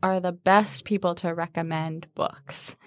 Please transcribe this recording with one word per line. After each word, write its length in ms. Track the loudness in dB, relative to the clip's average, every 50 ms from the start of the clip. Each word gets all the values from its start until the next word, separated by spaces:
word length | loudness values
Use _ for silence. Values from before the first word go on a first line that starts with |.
are 160 | 0 0 2 2
the 140 | 0 -2
best 500 | -2 0 4 6 6 6 6 2 -2 -8 -4
people 300 | -2 0 0 2 0 0 0
to 100 | -2 -2
recommend 760 | -2 -2 -4 -4 -4 -4 -4 -2 -2 -2 -2 -4 -6 -8 -12 -8 -4
books 580 | -4 -4 -4 -4 -8 -16 -14 -12 -12 -10 -12 -14 -16 -20